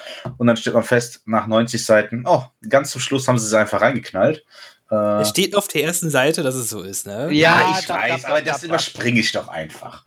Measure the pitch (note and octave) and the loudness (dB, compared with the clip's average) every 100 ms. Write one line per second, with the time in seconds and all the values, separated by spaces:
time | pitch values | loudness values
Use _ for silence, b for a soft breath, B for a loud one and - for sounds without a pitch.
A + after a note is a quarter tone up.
0 | B B B - A#2+ A2+ - B2 A2 A#2+ | B B B 0 2 2 2 0 2 2
1 | A#2+ - - A2 G#2 A2 A#2 A#2 - A2 | 0 -10 -2 -2 2 0 0 -2 4 4
2 | G#2+ A#2 B2 - - _ A2 C#3 D3+ C3 | 4 -4 0 0 0 _ 0 0 2 -6
3 | - C#3 C3 A#2+ G#2+ G#2+ G#2 G2+ A#2 A2 | -4 -2 2 2 4 2 2 2 2 0
4 | - F#2 A#2 D#3 _ B B B - G#2+ | -4 0 2 0 _ B B B -4 -2
5 | G#2 G#2 G#2+ G#2 G3 G3+ - D#3 D3+ E3+ | 0 0 0 0 0 0 -2 -2 -2 -2
6 | E3 C#3 C3+ D#3+ C#3 B2+ A#2 G#2+ F#2 G2 | 0 2 2 2 -2 -2 -6 -8 -10 -10
7 | G2+ G2+ D3 D3+ D#3+ - - F#3 F3+ E3+ | -10 -8 -2 4 4 4 2 0 -2 -2
8 | A#2 C3 C3 D3+ D3+ C#3+ E3 E3 - - | -2 -2 -2 -2 -2 -6 -2 -2 -4 -4
9 | A#2 A#2+ G#2+ G2+ - E2 D#2 - - - | 0 2 0 -2 -6 -10 -10 -12 -18 -18